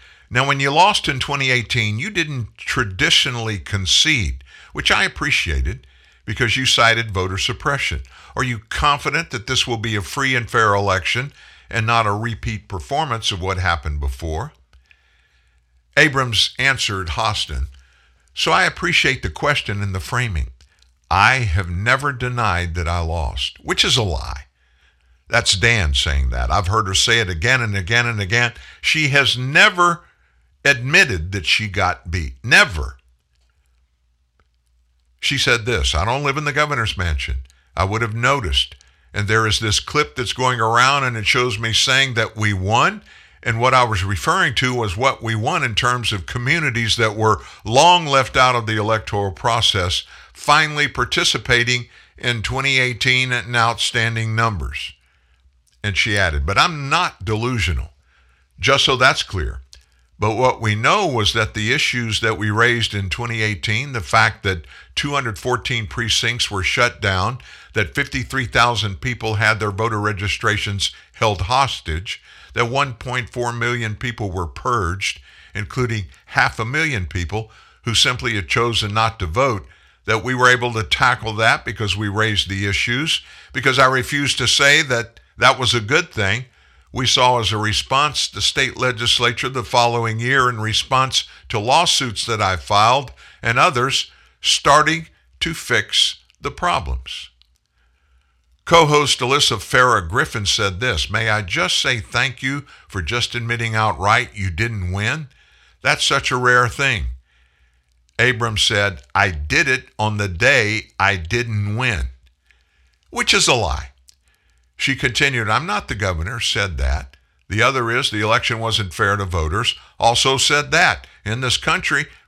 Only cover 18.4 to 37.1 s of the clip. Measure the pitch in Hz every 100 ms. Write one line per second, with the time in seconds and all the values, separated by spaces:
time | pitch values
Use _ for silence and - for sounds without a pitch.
18.4 | - 170 180 - 175 165 143 131 98 -
19.4 | 143 143 - 101 101 95 - 120 120 85
20.4 | 62 - - _ _ _ _ 95 107 131
21.4 | 113 87 87 87 110 131 143 127 123 123
22.4 | 110 87 87 82 82 87 82 85 71 -
23.4 | - - - 180 202 135 104 76 60 -
24.4 | - _ _ _ _ _ _ _ - 117
25.4 | - 98 117 117 78 67 - 69 65 60
26.4 | 64 85 90 110 98 92 - 117 101 85
27.4 | 117 131 113 98 87 120 120 110 98 117
28.4 | 120 - - - - 156 147 139 123 120
29.4 | 127 156 208 180 175 165 - _ _ _
30.4 | _ _ 139 135 127 170 175 92 82 98
31.4 | 82 113 110 98 90 87 - 87 73 -
32.4 | 110 175 190 82 65 - _ _ _ _
33.4 | _ _ _ _ _ _ _ _ _ _
34.4 | _ _ _ _ _ _ _ _ - 135
35.4 | - 117 110 113 69 78 101 131 143 135
36.4 | 147 143 151 139 110 - 87